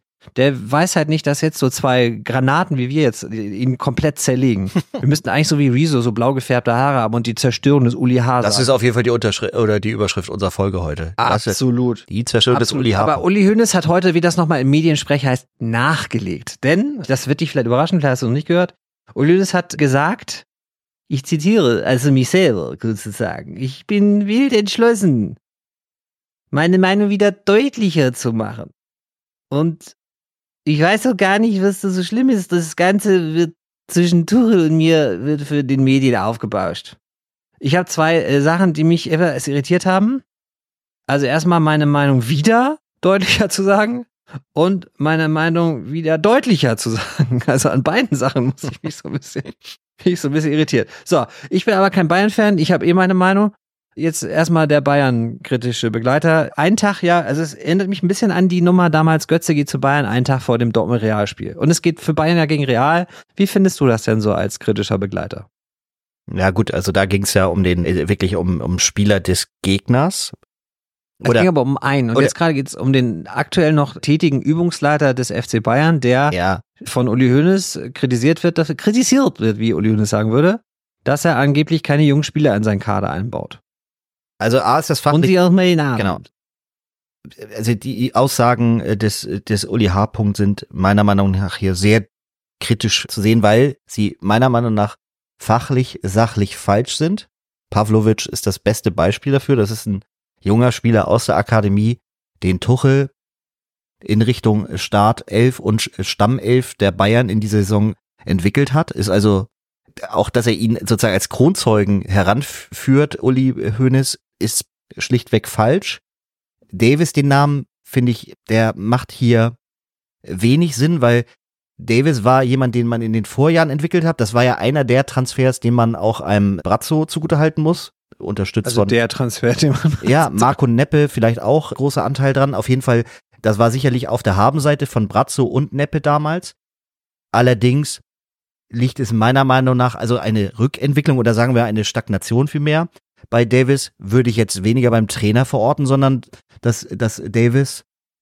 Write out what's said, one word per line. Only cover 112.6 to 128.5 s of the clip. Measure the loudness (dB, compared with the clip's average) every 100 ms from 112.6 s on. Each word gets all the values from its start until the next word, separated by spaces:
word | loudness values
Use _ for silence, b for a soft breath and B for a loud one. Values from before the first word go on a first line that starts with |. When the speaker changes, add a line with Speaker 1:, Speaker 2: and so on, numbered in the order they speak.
| -18 -10 0 2 2 -2
Speaker 2:
Uli | 0 2 2 0 -2 0
Hoeneß, | 2 2 0 -6 _ -8
ist | -6 -6 -8 _ _ -12
schlichtweg | -2 -2 0 -4 -2
falsch. | -2 0 0 -2 -12 _ _ _ _ _ _ _
Davis, | 0 2 2 0
den | 0 2
Namen, | 2 2 0 -6 _
finde | _ -2 0
ich, | -2 -8 -18 -4
der | 0 0 -2
macht | -2 -2 -4
hier | -2 2 4 2 -2 _ _ _ _ _ _
wenig | -12 -2 2 2 0 0
Sinn, | 0 2
weil | 2 2 -2 b _ _ _ _
Davis | -2 0 2 0
war | 2 2
jemand, | 2 0 0 0
den | -2
man | -2
in | -2
den | -4
Vorjahren | -4 0 2 2 0
entwickelt | -2 -2 0
hat. | 0 -2
Das | -2
war | 2
ja | 2 2
einer | 0 0
der | 2 0 0
Transfers, | -2 -4 0 0 0
den | 0
man | 2 2 0
auch | -2 -2
einem | 0 2 2 0
Brazzo | -2 -2 0 -2 -2
zugutehalten | -4 -2 0 0 0
muss. | -2 -2 -6 _ _ -14
Unterstützt | -8 -6 -4